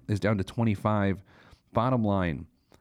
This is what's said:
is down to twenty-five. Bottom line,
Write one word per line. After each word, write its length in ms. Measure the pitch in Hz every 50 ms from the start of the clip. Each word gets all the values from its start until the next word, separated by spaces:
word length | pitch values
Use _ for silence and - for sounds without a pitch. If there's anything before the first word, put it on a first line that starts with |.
| - -
is 120 | 104 95
down 160 | - 104 110
to 80 | 95 90
twenty-five. 760 | - - 117 117 110 101 - - 107 107 104 101 98 92 95 - _ - - - - - _ _ _
Bottom 320 | - 117 113 131 131 120 107
line, 420 | 101 101 95 90 85 73 64 82 - _ _ _ _ _ -